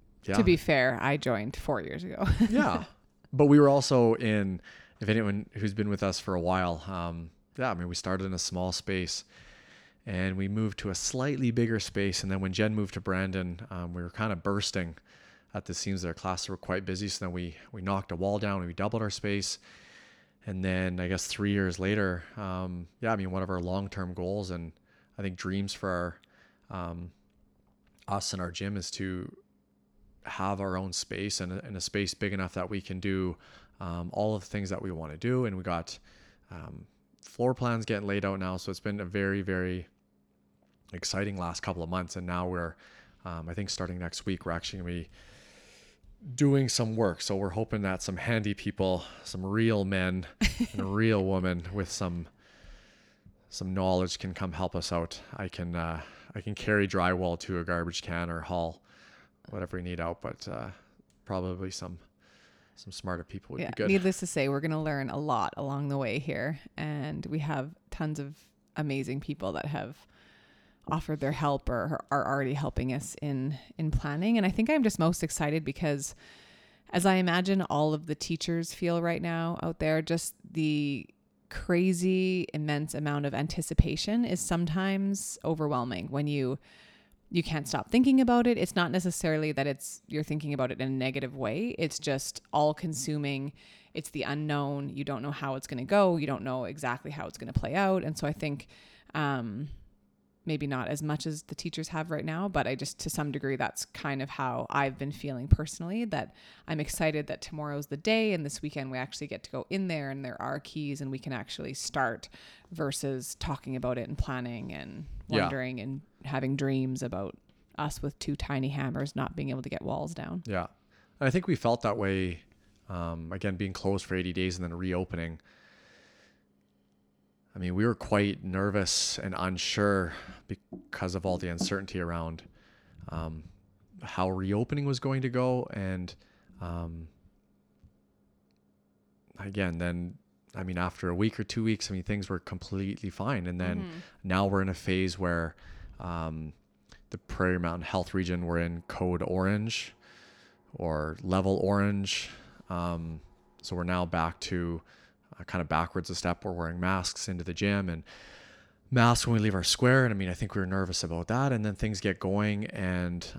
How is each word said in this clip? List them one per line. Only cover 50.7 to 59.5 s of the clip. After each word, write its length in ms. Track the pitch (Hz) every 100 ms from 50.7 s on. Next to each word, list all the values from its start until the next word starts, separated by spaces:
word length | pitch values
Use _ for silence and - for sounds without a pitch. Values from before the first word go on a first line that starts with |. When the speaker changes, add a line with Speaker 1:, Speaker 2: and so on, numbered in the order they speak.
Speaker 1:
and 80 | 104
a 40 |
real 400 | 95 101 113 107
woman 380 | 95 95 92 87 85
with 180 | 98 90
some, 360 | - 92 87 85 _ - - - - - - _ _ - - _
some 240 | - 95
knowledge 440 | 95 92 92 92 -
can 160 | 92
come 180 | 92 95
help 240 | 78 90 87
us 160 | -
out. 280 | 85 85 - - -
I 120 | 95
can, 260 | - 87 85
uh, 240 | 82 80 - - -
I 60 | 107
can 140 | 101
carry 320 | 101 - 104 98
drywall 520 | 98 90 90 90 85
to 200 | - 90
a 40 |
garbage 380 | 85 87 85 85
can 280 | - 85 85
or 100 | 85
haul 420 | - 90 82 - _ - - - - _ -